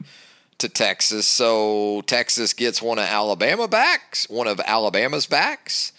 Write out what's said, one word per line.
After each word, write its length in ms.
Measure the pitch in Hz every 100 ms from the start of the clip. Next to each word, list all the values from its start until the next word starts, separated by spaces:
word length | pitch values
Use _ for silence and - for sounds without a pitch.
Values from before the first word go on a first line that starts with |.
| - - - _ _ -
to 100 | 117
Texas, 600 | - 107 95 - 107 -
so 720 | - 117 110 107 104 104 104 -
Texas 460 | 123 117 - 107
gets 280 | - 120 -
one 160 | 117 113
of 80 | 95
Alabama 600 | 104 107 92 117 202 226
backs, 600 | 214 302 339 - - -
one 160 | 120 117
of 120 | 95
Alabama's 680 | - 113 107 92 127 147 -
backs, 640 | 147 220 294 - - -